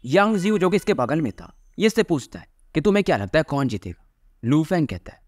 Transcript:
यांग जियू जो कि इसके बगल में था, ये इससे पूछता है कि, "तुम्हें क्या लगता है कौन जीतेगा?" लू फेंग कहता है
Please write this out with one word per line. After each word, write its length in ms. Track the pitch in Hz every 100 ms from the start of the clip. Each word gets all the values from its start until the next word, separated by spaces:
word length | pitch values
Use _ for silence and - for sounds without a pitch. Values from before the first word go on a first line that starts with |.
यांग 320 | 123 165 208 214
जियू 220 | 190 214
जो 120 | 185
कि 60 | 190
इसके 180 | -
बगल 260 | 131 120 156
में 120 | 135
था, 240 | - 85 - _ -
ये 80 | 214
इससे 160 | 226
पूछता 360 | 196 156 - -
है 80 | - _ _
कि, 60 | 160
"तुम्हें 240 | 175 202
क्या 120 | 196 127
लगता 220 | 101 156
है 40 |
कौन 260 | 156 139 135
जीतेगा?" 380 | 104 87 85 _ _ _ _
लू 200 | 113 151
फेंग 220 | 156 180 147
कहता 240 | 95 -
है 80 | -